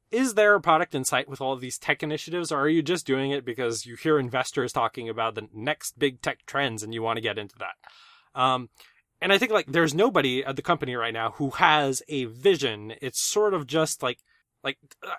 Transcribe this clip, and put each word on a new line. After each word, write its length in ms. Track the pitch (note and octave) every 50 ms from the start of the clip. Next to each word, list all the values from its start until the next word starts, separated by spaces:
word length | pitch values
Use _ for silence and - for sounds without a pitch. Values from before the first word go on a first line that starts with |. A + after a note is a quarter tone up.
| _ _
is 240 | G#3+ B3 C4 B3 G3
there 220 | G#3+ G#3 G#3 G#3
a 60 | F#3+
product 340 | - F3 D#3 D#3+ F3 - -
in 100 | C3+ B2+
sight 240 | - C3+ B2+ C3+ C#3
with 100 | C3+ -
all 140 | C3+ C3 C3+
of 80 | B2
these 160 | B2+ B2 -
tech 240 | - - - C#3+ -
initiatives, 500 | D#3+ D3+ D#3 D3 - D#3+ E3+ F3 E3+ -
or 80 | D#3+ C#3
are 80 | C#3 D#3
you 120 | E3 E3
just 240 | C#3+ D3 F3+ E3 -
doing 240 | C#3 C3 C3+ C3+ C#3
it 140 | C#3 C#3+ A#2+
because 400 | B2 A2+ C3 B2 A#2 A#2 A2 -
you 100 | A#2+ A#2
hear 220 | - - D#3+ D3+
investors 560 | C#3+ C3 A#2+ B2+ B2+ - - - D3 B2 A#2 -
talking 340 | B2+ A#2 A2+ - B2+ A#2
about 280 | A2+ G#2+ A#2 A2+ A2+ G#2+
the 120 | A2 G#2+ G#2+ G#2
next 460 | G#2+ A2+ D3 D3+ - - - - A#2
big 220 | C#3+ C3+ B2+ -
tech 180 | - D3+ - - _
trends 340 | - - C#3 C#3+ B2 A2 G#2
and 120 | G#2+ A2 A#2
you 100 | A2+ A2
want 140 | A2+ A2+
to 40 | A#2
get 160 | A2+ A2 G2+
into 180 | G#2+ G#2 G2 - -
that? 160 | G2 F2+ - - _ - - - - - - _ _ _ - C3+
Um, 300 | B2+ C3 B2+ B2+ A#2+ - _ _ - _ _ _ _ _ _ _ E3+
and 80 | F#3
I 60 | G3
think, 140 | F#3+ B3+ G#3+
like, 160 | G#3+ F#3+ -
there's 260 | - C#3+ E3+ E3 D3+ C#3+
nobody 500 | E3+ A3 C#4 F#3 D#3+ C#3 C3 C#3 C3+ -
at 120 | C3+ C3+
the 80 | D3 -
company 320 | - E3+ - C#3+ B2+ B2
right 180 | A#2+ A2+ A#2 A2
now 180 | A2+ A2+ A2 -
who 160 | - C#3+ C3+
has 500 | - - F#3+ D#3+ D3+ D3+ C#3+ C3+ C3 - - -
a 160 | D3+ C3+ B2
vision. 720 | A2+ A2+ B2 D3 G3 F3+ C3 C3+ A#2+ G#2+ G#2 G#2+ A2 A#2 -
It's 200 | C#3 B2+ - -
sort 320 | - - - G#3 G#3+ G#3 F#3+
of 140 | E3 C#3
just, 340 | A#2+ D3+ D#3+ D#3+ - - -
like, 160 | C#3 B2 - - _ _ _ _ _ _ _ _ -
like, 160 | C3+ C3+ - _ _ - _ -
uh, 80 | - E3+